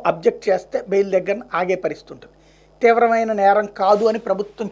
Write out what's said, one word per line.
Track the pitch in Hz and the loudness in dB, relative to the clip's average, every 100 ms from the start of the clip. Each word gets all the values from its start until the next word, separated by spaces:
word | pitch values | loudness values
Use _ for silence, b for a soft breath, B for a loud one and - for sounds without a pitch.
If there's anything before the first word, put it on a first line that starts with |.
| 170 | -2
అబ్జెక్ట్ | 165 226 - - | -2 -2 -2 -2
చేస్తే | 185 - 262 - | -4 -2 -10 -4
బెయిల్ | 196 196 | -2 0
దగ్గర | 185 180 208 - | -2 -2 -6 -6
ఆగే | 170 180 180 | -6 -2 -2
పరిస్థితి | 165 151 - | -4 -8 -16
ఉంటుంది. | 135 - _ b b b - | -20 -20 _ b b b 0
తీవ్రమైన | 240 226 233 226 226 | 2 4 4 2 -2
నేరం | 214 196 202 208 | 2 4 4 0
కాదు | - 196 208 220 | -2 2 4 2
అని | 220 | -2
ప్రభుత్వం | 214 190 202 - 208 | -4 -4 -4 -8 -10